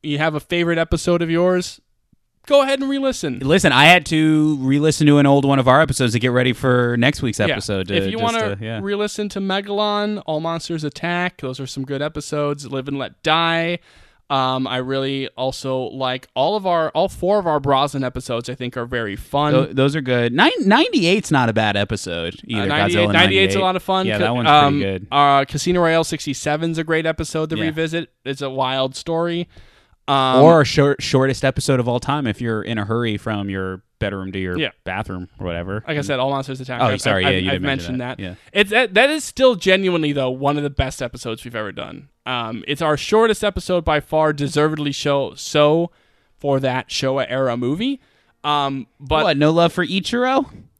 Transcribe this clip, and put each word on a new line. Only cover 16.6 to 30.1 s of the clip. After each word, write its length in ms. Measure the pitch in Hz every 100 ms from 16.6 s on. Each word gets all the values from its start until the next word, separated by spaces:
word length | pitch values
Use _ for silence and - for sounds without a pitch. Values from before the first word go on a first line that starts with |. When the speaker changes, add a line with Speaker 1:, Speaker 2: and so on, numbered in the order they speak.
| 190
Speaker 1:
our, 240 | 170 160
all 180 | 156 190
four 300 | - 180 208
of 80 | 175
our 140 | 151
Brosnan 420 | 139 135 143 139
episodes, 460 | 131 135 - 117 120
I 80 | 123
think, 200 | 123 123
are 80 | 120
very 280 | 123 110
fun. 380 | 101 - 143 147
Speaker 2:
Tho-, 140 | 131 -
those 280 | 131 135
are 60 | 151
good. 320 | 127 123 120
Nine-, 180 | 127 262 494
ninety-eight's 680 | 196 226 415 359 170 202 -
not 180 | 147 120
a 40 |
bad 240 | 110 107 101
episode 580 | 101 107 - 85 85 -
either. 180 | 110 110
Speaker 1:
Uh, 40 | 98
ninety-eight, 300 | 147 - 135 104
Speaker 2:
Godzilla 40 |
Speaker 1:
ninety-eight's 420 | 165 185 190 190
a 40 | 196
Speaker 2:
ninety-eight. 40 |
Speaker 1:
lot 140 | 185 185
of 60 |
fun. 200 | - 190 190
Speaker 2:
Yeah, 120 | 104
that 80 | 110
Speaker 1:
Co-, 80 |
Speaker 2:
one's 140 | 123 123
pretty 160 | 147
Speaker 1:
um, 140 | 143 143
Speaker 2:
good. 260 | 98 95 101
Speaker 1:
uh, 320 | 139 143 139
Casino 360 | 139 147 - 180
Royale 220 | 170 165
sixty-seven's 760 | 160 156 - 135 151 151 165 165
a 60 |
great 240 | 156 160 160
episode 440 | 160 156 160 156
to 60 | 156
Speaker 2:
Yeah. 80 | 160
Speaker 1:
revisit. 440 | 156 160 170 - _
It's 180 | 131 135
a 80 | 139
wild 460 | 131 131 135 131 135
story. 520 | - 165 170 170 175 - - _ _ _
Um, 340 | -